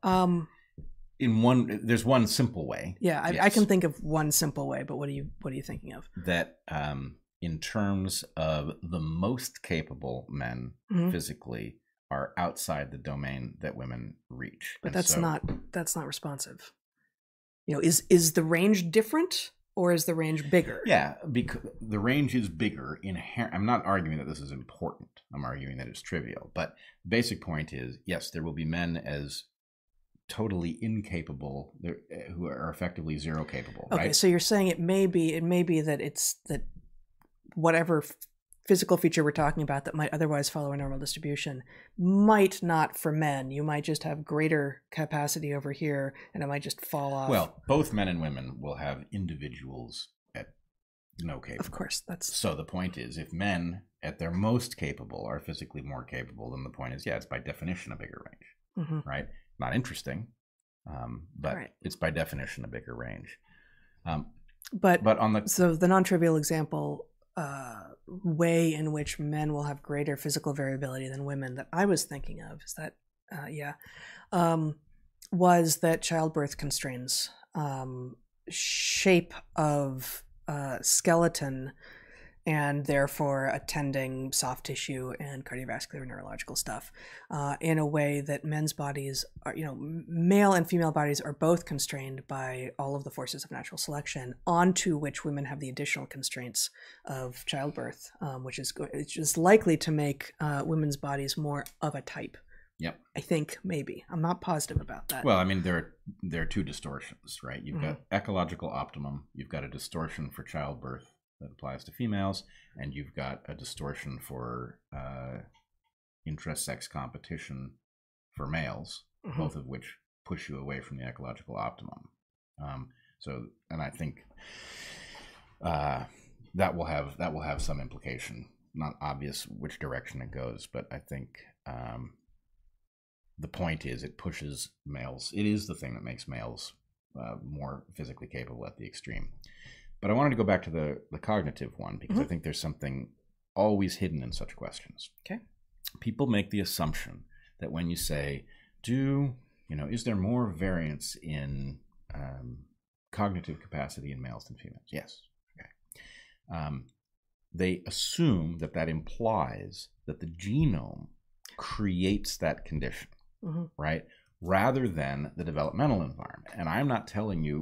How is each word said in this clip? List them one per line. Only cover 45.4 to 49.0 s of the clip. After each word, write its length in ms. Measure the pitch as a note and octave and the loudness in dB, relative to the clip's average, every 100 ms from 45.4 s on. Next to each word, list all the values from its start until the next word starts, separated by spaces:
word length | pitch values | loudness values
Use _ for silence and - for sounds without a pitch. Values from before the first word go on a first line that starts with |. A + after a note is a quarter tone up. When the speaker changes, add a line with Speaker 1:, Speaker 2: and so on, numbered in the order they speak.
| D3 | -2
Speaker 1:
over 180 | C#3+ C#3+ | -4 -4
here, 420 | C#3 D3+ C#3+ C3+ - - | -2 0 0 -2 -6 -10
and 80 | - | -6
it 40 | C#3+ | -2
might 160 | C#3+ | -2
just 200 | D3 - | -4 -6
fall 300 | - D3+ C#3 | -4 -2 0
off. 160 | C#3 C3+ | 0 4
Speaker 2:
Well, 320 | A2+ D#2+ - - | 4 2 -2 4
both 260 | C#3+ D3 | 4 4
men 140 | G#2+ F#2+ | 2 0
and 120 | F2 | 0
women 340 | D#2 C2 B1+ A#1+ | -2 -4 -8 -8
will 160 | C#2+ C2 | -8 -6
have 280 | C#2+ C#2 | -4 -6